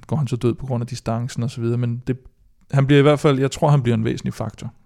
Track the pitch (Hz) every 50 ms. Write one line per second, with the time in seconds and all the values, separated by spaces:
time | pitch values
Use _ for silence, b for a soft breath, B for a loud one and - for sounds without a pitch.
0 | - - - 156 147 117 - 117 - 120 113 - - 131 131 117 120 120 127 -
1 | - - 113 113 120 127 - - 117 117 - - 117 117 120 120 123 120 117 120
2 | - - 127 127 - - _ _ _ _ _ _ _ _ - 139 139 131 147 143
3 | 139 147 151 143 - 156 139 127 135 135 - - - 151 147 143 120 123 117 110
4 | 113 117 - - - 123 117 - 113 110 - - - - - _ _